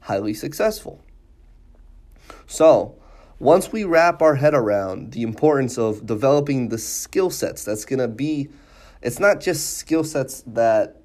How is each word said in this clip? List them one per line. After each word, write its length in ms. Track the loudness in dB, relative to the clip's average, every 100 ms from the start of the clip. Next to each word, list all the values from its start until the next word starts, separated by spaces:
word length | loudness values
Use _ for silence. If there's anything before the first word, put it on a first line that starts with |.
highly 320 | -4 -4 -4
successful. 680 | -6 -8 -2 -2 -2 -14 -18 -20 -20 _ _ -20 -20 -20 -20 -20 -20 -20 -20 -20 -20 -16
So 480 | 4 6 6 2 -10 -20 -20 -20 -4
once 320 | 4 4 4
we 140 | -6 0
wrap 360 | 4 4 4
our 140 | 2 4
head 200 | 2 2
around 580 | 2 0 -2 -6 -10
the 80 | -8
importance 560 | -6 0 2 2 0 -2
of 280 | -2 -2 -6
developing 640 | -2 2 2 2 -2 -2
the 100 | -6
skill 520 | -8 -10 -6 -2 -2
sets, 340 | -2 -6 -8
that's 220 | -8 -8 -4
gonna 240 | -4 -4
be, 400 | -4 -6 -4 -6 -12 -20 -20 -20 -10
it's 180 | -8 0
not 220 | 2 2
just 360 | -2 -4 -4 -10
skill 260 | -2 -2
sets 400 | 0 -4 -6 -8 -10
that 520 | 0 4 4 0 -6